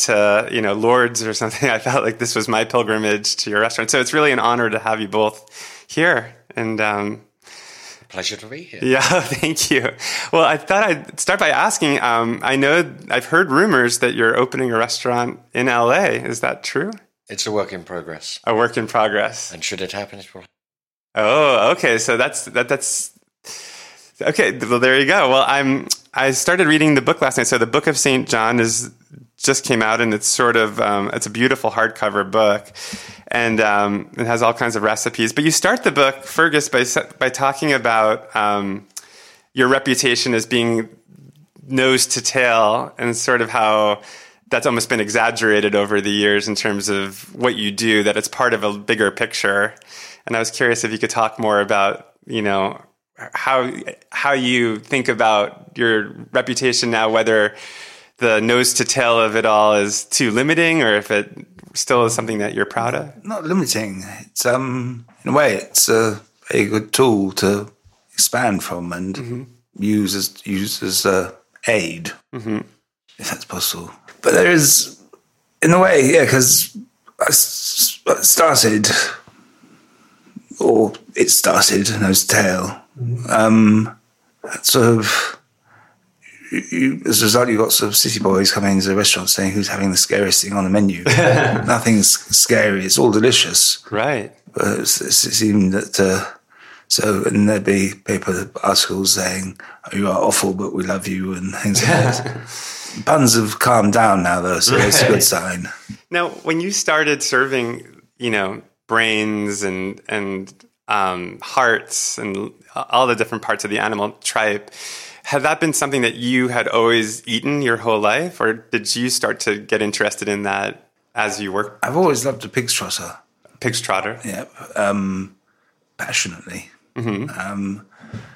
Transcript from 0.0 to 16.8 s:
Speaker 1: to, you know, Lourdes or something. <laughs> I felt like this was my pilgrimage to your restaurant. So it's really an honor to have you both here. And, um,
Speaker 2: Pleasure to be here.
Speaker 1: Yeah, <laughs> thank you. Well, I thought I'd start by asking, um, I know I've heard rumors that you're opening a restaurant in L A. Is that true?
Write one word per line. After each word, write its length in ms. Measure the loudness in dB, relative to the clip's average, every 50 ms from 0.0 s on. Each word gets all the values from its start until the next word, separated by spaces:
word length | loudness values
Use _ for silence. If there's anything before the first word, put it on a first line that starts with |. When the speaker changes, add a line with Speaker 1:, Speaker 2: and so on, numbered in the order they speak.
| 0
Speaker 1:
to, 420 | 0 2 4 4 4 4 2 0 0
you 100 | -2 -2
know, 120 | -2 -2 -2
Lourdes 500 | 0 2 2 4 4 2 2 0 -4 -6
or 100 | -4 -4
something. 360 | -4 -6 -6 -4 -2 0 0
<laughs> 80 | 0 0
I 20 |
felt 240 | -2 -2 -2 0 0
like 140 | -2 -2 -4
this 160 | -6 -4 -2
was 120 | -2 -2 0
my 160 | 0 0 0
pilgrimage 720 | 0 0 0 0 0 -2 -2 0 0 -2 -2 -2 -4 -4 -4
to 120 | -4 -2
your 100 | 0 0
restaurant. 300 | 0 0 0 -4 -2 0
So 80 | 0 0
it's 140 | 0 0 0
really 180 | 2 2 2
an 80 | 2 2
honor 300 | 2 2 2 2 0 -2
to 100 | -2 -2
have 220 | -2 -2 -2 -2
you 80 | -4 -4
both 760 | 0 0 0 0 -2 -6 -14 -20 -20 -20 -18 -18 -20 -20 -20 -8
here. 460 | -4 0 0 2 2 0 -2 -6 -14 _ _ _ -8
And, 240 | -6 -6 -4 -2 -2
um, 420 | -2 -2 -2 -2 -4 -6 -8 -10 -14 _ _ _ _ -20 -20 -20 -20 -20 -20 -20 -20 -20 -20 -20 -20 _
Speaker 2:
Pleasure 280 | -12 -8 -8 -8 -8 -10
to 80 | -14 -16
be 140 | -18 -18
here. 180 | -18 -18 -10 -4
Speaker 1:
Yeah, 200 | 0 2 2 2
<laughs> 180 | 4 2 2 2
thank 500 | 0 -2 -4 -2 -2 -2 -2 -2 0 0
you. 200 | 2 0 0 -2 -4 -6 -8 -8 -6 -6 -4 0
Well, 120 | 2 4 4
I 100 | 4 2
thought 300 | 0 0 -2 0 0 2
I'd 340 | 0 0 -2 -6 -10 -10 -6
start 220 | -2 -2 0 2
by 80 | 2 2
asking, 500 | 2 2 2 0 0 0 0 0 0 0
um, 400 | 0 2 2 2 0 -2 -4 -4
I 140 | -2 -2 0
know 340 | 2 2 2 2 2 0 -2 -6 -14 -6 -4
I've 140 | -2 -2 -2
heard 260 | 0 2 2 2 4
rumors 480 | 4 4 4 4 4 4 4 2 2 0
that 140 | 0 0 0
you're 240 | 2 2 2 2 2
opening 340 | 0 -2 -2 -4 -4 -2
a 60 | 0 0
restaurant 640 | 0 -2 -4 -4 -4 -2 -2 -2 -2 -4 -6 -10 _ _ -4
in 140 | -2 0 0
L 240 | 2 2 2 2
A. 200 | 2 2 2 0 -2
Is 240 | -2 -4 -6 -6 -4
that 240 | -4 -4 -4 -6 -10
true? 280 | -8 -6 -6